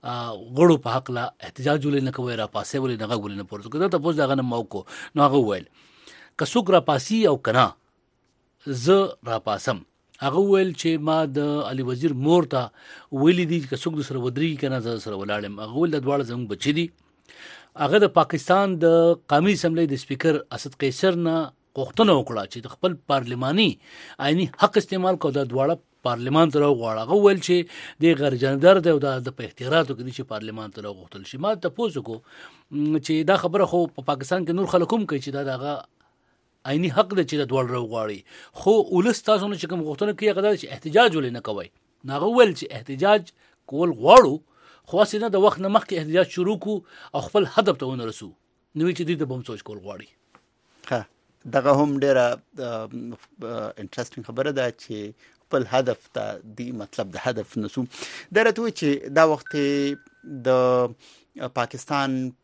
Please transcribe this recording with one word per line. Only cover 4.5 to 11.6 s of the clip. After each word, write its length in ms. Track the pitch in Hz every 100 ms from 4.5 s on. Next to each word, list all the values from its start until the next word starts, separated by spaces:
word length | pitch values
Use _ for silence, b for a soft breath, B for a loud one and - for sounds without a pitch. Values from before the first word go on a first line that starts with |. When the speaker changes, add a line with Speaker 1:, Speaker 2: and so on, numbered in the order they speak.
Speaker 1:
ما 120 | 120
وکړو. 200 | 107 101 - B B
نو 120 | - 143
هغه 180 | 139
وویل 220 | 113 98 - b b b b b b _
که 60 | -
څوک 220 | 233 190 185
راپاسي 420 | - 143 131 220 214
او 40 | 135
که 160 | - 117
نه، 80 | 113 - _ _ _ _ _ _ _ _ -
زه 320 | 131 127 196 196 - 117
راپاسم. 540 | 113 - 101 - 113 - _ _ _
هغه 160 | 139 147
وویل 340 | 196 196 190 160
چې 260 | 165 160 151
ما 80 | 160 156 135
د 0 | 147 147